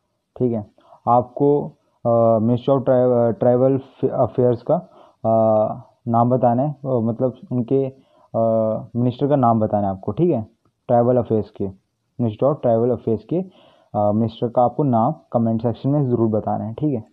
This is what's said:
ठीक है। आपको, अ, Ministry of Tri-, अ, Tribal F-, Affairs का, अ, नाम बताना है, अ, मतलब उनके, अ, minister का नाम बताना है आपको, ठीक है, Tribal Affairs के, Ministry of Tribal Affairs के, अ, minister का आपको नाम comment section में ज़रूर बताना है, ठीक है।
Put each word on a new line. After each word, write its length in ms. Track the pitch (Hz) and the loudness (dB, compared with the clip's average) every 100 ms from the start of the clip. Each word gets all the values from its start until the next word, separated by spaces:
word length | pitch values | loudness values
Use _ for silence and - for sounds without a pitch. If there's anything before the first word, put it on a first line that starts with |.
| _ _ _ - | _ _ _ -4
ठीक 160 | 127 | -2
है। 140 | 113 98 _ _ - - | -2 -8 _ _ -10 0
आपको, 600 | 120 120 - 143 143 151 - _ _ 120 | 2 0 -2 0 2 -2 -12 _ _ 0
अ, 340 | 117 113 113 | 2 4 2
Ministry 300 | 110 120 131 | 2 0 0
of 120 | 135 | 0
Tri-, 280 | 120 127 127 | 2 2 4
अ, 200 | 120 117 | 2 0
Tribal 440 | 110 123 123 131 135 | 2 2 4 2 0
F-, 440 | - _ 135 - 123 | -4 _ -4 0 -2
Affairs 360 | - 123 120 - | 0 0 0 -2
का, 40 | 165 185 - - _ 113 | -4 -4 -20 -20 _ 0
अ, 100 | 113 110 107 110 127 - _ - | 2 2 2 0 -4 -14 _ -2
नाम 220 | 117 120 | 0 2
बताना 340 | 123 120 120 | 2 2 2
है, 80 | 147 | -2
अ, 40 | 147 139 | -6 -4
मतलब 520 | 127 113 110 127 117 - | -2 -2 -2 -4 -4 -8
उनके, 340 | 123 117 135 135 | -6 -2 -2 -2
अ, 560 | 131 _ _ _ 120 113 110 110 107 - 117 | -8 _ _ _ -2 0 0 0 -4 -6 -2
minister 320 | 123 117 139 | -2 -2 -2
का 80 | 143 | 2
नाम 240 | 120 113 | 2 2
बताना 280 | 107 104 101 | 0 0 -2
है 60 | |
आपको, 180 | 95 - | -4 -8
ठीक 200 | 104 175 | -2 0
है, 160 | 135 107 _ _ _ - | 0 -4 _ _ _ -2
Tribal 300 | 120 120 127 | 2 2 2
Affairs 320 | 110 110 101 | 0 -2 -4
के, 180 | - 98 92 _ _ _ - | -8 -10 -10 _ _ _ -6
Ministry 320 | 120 107 127 | -4 0 -2
of 60 | 147 127 | 0 0
Tribal 320 | 113 120 117 | 0 0 -2
Affairs 260 | 120 110 | -4 -4
के, 180 | - 165 190 - _ _ _ - | -4 -6 -6 -14 _ _ _ -2
अ, 160 | 104 | 0
minister 360 | 104 113 - 120 | 0 -2 -4 -4
का 160 | 120 | 0
आपको 200 | 120 - | 0 0
नाम 320 | 147 117 120 156 _ | 0 2 0 -2 _
comment 300 | 120 113 113 | -4 -2 -2
section 280 | 120 113 135 | -4 -4 -2
में 160 | 147 135 | -2 0
ज़रूर 240 | 120 113 | 0 0
बताना 340 | 107 101 104 | -2 -4 -6
है, 100 | 104 | -8
ठीक 200 | 117 151 | -6 -4
है। 100 | 123 110 | -4 -8